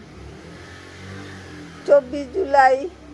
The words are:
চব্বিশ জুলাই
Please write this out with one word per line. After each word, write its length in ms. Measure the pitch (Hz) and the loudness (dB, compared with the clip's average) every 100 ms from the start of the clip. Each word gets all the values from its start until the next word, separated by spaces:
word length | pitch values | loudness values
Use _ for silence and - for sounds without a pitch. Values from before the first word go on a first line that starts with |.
| - - - - - - - - - - - - - - - - - - - | -18 -20 -20 -20 -20 -20 -20 -20 -20 -20 -18 -16 -16 -18 -18 -18 -18 -14 2
চব্বিশ 480 | 285 247 294 269 | 2 2 -6 -8
জুলাই 540 | - 269 277 262 262 349 - - | -6 0 4 6 4 -2 -12 -20